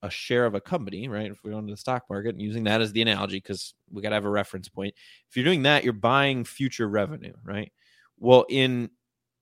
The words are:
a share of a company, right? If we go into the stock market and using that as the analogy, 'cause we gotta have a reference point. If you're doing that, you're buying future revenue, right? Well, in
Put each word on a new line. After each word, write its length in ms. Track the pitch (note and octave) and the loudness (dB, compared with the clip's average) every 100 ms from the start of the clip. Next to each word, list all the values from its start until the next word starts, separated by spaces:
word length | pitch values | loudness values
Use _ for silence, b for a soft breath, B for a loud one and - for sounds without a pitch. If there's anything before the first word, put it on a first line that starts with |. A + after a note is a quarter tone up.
a 80 | G2+ | -12
share 360 | - - B2 A#2+ | -10 0 2 2
of 100 | G2+ | -2
a 60 | |
company, 460 | - F3+ F#2+ G2 C3 | -4 -6 -6 -10 -8
right? 240 | G#2 G#2 | -8 -8
If 120 | G#2 | -10
we 80 | G#2+ | -12
go 60 | G#2+ | -10
into 140 | G#2 | -10
the 40 | G2+ | -10
stock 260 | - B2+ - | -6 -6 -6
market 200 | G2 A2+ | -6 -6
and 120 | G2 | -6
using 220 | G#2 A#2 G#2+ | -6 -2 0
that 160 | A2 | 2
as 120 | A2 | 2
the 80 | G#2+ | 0
analogy, 400 | A2+ G2 G2 G2 | 0 0 -2 -6
'cause 320 | - F#2+ - - _ | -8 -10 -10 -18 _
we 100 | G#2 | -10
gotta 140 | G#2+ G#2+ | -4 -2
have 100 | G2+ | 0
a 40 | |
reference 400 | G#2 G2 F#2+ - | -2 -2 -8 -12
point. 240 | - G2+ b b b _ | -10 -10 b b b _
If 60 | B2+ | -2
you're 100 | C#3+ | 2
doing 180 | F3 | 2
that, 200 | C#3 D3 | 4 4
you're 100 | B2 | 2
buying 500 | G#2+ A#2 C3+ C#3 C3 A2+ | 0 2 4 2 0 -6
future 420 | - C3 - G#2+ | -4 -4 -2 -2
revenue, 460 | G#2 F2+ D#2 - - | 0 -2 -6 -16 -16
right? 280 | G2 G#2 - b b b b _ | -10 -8 -10 b b b b _
Well, 280 | A#2+ B2+ - | 8 8 8
in 420 | C3+ C3 B2 A#2 _ _ _ _ _ | 2 2 0 -6 _ _ _ _ _